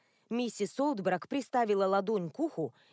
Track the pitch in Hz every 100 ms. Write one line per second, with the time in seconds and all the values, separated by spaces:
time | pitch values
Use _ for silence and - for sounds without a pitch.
0 | _ _ - 233 240 - 196 - 285 233
1 | 190 180 - 277 - 254 226 202 190 196
2 | 196 220 170 - 311 - 143 - _